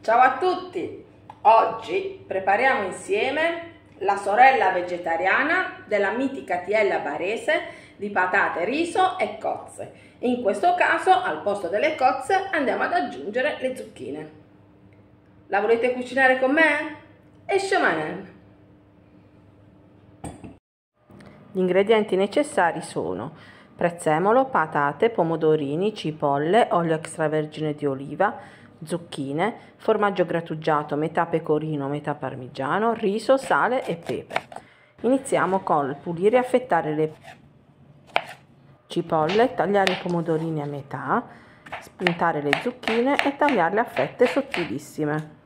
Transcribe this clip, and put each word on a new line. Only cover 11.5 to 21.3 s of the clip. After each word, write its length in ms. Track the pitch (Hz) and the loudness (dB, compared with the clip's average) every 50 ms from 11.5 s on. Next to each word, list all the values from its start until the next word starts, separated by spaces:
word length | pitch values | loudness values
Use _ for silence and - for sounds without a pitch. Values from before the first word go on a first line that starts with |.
| 202 202 - 165 | -4 -4 -4 -4
delle 260 | 175 214 262 311 311 | -2 0 0 0 0
cozze, 540 | - 262 254 269 277 - - 392 381 381 - | 2 2 2 2 0 -2 0 0 0 0 0
andiamo 320 | 359 320 277 233 190 - 247 | -2 -2 0 0 0 -2 -2
ad 80 | - | -2
aggiungere 640 | 330 359 - - - - - - 214 247 262 302 294 - | 0 -2 -2 -2 -6 -10 -10 -6 -4 -2 -2 -2 -2 -2
le 160 | 254 262 254 - | -6 -6 -6 -6
zucchine. 540 | - - - - 131 113 139 151 160 156 - - - - - - - - - - - - - - - - _ _ _ - - - - _ | -12 -16 -14 -14 -10 -10 -10 -10 -12 -14 -18 -20 -20 -20 -20 -20 -20 -20 -20 -20 -20 -20 -20 -20 -20 -20 _ _ _ -20 -20 -20 -10 _
La 140 | 185 196 | -2 0
volete 320 | 208 214 233 233 233 247 247 | 4 4 2 4 2 0 -2
cucinare 440 | 254 247 - 254 269 269 254 254 262 | -2 -6 -4 0 4 4 6 6 4
con 140 | 262 262 | 4 2
me? 440 | 285 320 320 302 294 294 302 311 - - - - - - _ - - - - | 4 4 4 4 4 0 -4 -6 -10 -14 -18 -20 -20 -20 _ -20 -20 -20 -6
E 120 | - 392 381 | -2 -2 0
shamanen! 760 | 381 392 403 349 294 220 170 160 156 156 180 185 196 - - - - - - _ - _ - _ _ _ _ _ _ _ _ - - - _ - _ - _ - - - - - - - - - - - - - - - - - - - - - _ _ _ _ _ _ _ _ _ _ - - - - | 0 2 0 2 2 2 0 0 -4 -6 -8 -10 -12 -16 -20 -20 -20 -20 -20 _ -20 _ -20 _ _ _ _ _ _ _ _ -20 -20 -20 _ -20 _ -20 _ -20 -20 -20 -20 -20 -20 -20 -20 -20 -20 -20 -20 -16 -16 -16 -16 -14 -18 -20 -20 -20 _ _ _ _ _ _ _ _ _ _ -20 -20 -20 -20